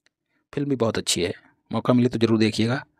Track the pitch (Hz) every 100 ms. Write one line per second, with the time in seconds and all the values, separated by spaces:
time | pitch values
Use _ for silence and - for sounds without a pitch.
0 | _ _ _ _ _ - 143 131 113 104
1 | - - 87 - _ _ - 113 - 123
2 | 120 117 113 113 110 - 117 123 -